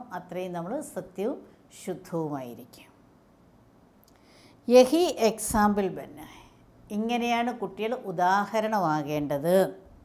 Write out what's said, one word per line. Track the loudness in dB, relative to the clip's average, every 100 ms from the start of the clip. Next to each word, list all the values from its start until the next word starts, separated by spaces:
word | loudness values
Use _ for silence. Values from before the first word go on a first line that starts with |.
| -8
അത്രയും | -12 -10 -8 -6 -6
നമ്മൾ | -6 -6 -8
സത്യവും | -10 -10 -6 -4 -6 -10 -20 _ -14
ശുദ്ധവുമായിരിക്കും. | -10 -10 -8 -6 -4 -6 -10 -14 -18 -20 -20 _ -20 _ _ _ _ _ _ _ _ _ _ _ _ -20 -20 -10 6
യഹി | 8 8 6 2 2 0
എക്സാമ്പിൾ | 0 -2 2 4 4 0
ബന്ന | -4 -10 -16 -18
ഹൈ. | -20 -20 -20 _ -20 -10
ഇങ്ങനെയാണ് | -6 -2 -2 0 0 -2 -4
കുട്ടികൾ | -8 -6 -6 -4 -6
ഉദാഹരണമാകേണ്ടത്. | 0 2 2 0 -2 0 0 0 0 -2 -2 -2 -2 2 4 4 -2 -18 -20